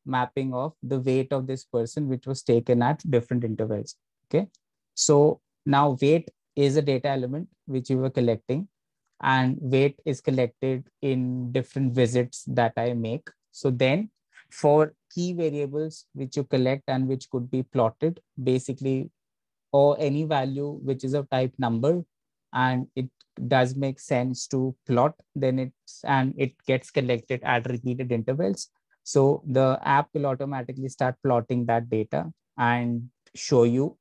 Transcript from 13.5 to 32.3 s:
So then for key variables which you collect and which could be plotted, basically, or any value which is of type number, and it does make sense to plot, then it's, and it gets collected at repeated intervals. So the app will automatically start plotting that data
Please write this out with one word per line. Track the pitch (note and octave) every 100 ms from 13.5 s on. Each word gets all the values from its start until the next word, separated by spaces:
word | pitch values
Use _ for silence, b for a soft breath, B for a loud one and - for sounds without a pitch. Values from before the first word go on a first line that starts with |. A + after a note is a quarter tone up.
So | - C#3
then | B2 C3 D#3+ G#3+ _ _ b b
for | - D3 D3+ D3+ _ _
key | F3 F3+
variables | F3 D#3+ D3 C#3+ D3 D#3+ - -
which | C#3 C3+ -
you |
collect | C3+ C3 B2+ C#3+ -
and | C3 C3
which | C3 -
could | B2+ B2+
be | C3
plotted, | B2 C3 - - D#3 F3 _ -
basically, | B2+ B2+ - A#2+ C3+ C3 - _ _ _ _ _ -
or | C#3 C#3+ C#3+
any | D3 D3 D#3
value | D3 C3 C3+ C#3+ D3+
which | C3+ C3+ C3
is |
of | C#3+ C#3
type | C3 C3 -
number, | B2 A2+ C#3 F3 - _ _ _ _
and | B2+ B2+ B2+ C3 -
it | C3 _ _ - B2
does | C3 B2+ C3+
make | C#3 C3
sense | - B2+ B2+ B2 -
to | C3+ C3 C3 -
plot, | A#2+ C#3+ - _
then | C#3+ C3 C3
it's, | C3 _ - -
and | - C3+ C3 C#3
it | C3 _ -
gets | C3 -
collected | D3 B2+ A#2 - B2+
at | C3 A#2+ A#2+
repeated | B2 B2+ B2 B2+
intervals. | A#2 A2+ C#3 F#3+ F#3+ - _ _ _
So | - C#3+ C#3 C#3+ D3+
the | C3 C3 C3
app | - C#3+ D3
will | D3+ C#3
automatically | C3 C#3 C3+ B2 C3+ C3
start | - B2+ B2+
plotting | C3+ A#2+ A#2 B2 A#2+
that | A#2 A#2+
data | A2 G#2+ C#2+ D#3+